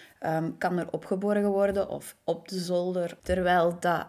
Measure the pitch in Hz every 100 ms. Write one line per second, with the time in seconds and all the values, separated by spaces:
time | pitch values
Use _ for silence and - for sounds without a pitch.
0 | - _ 160 160 165 - 180 175 170 165
1 | - 190 202 208 202 196 202 196 - -
2 | - - - 165 - 185 175 175 180 180
3 | 170 - - 185 180 180 170 175 175 170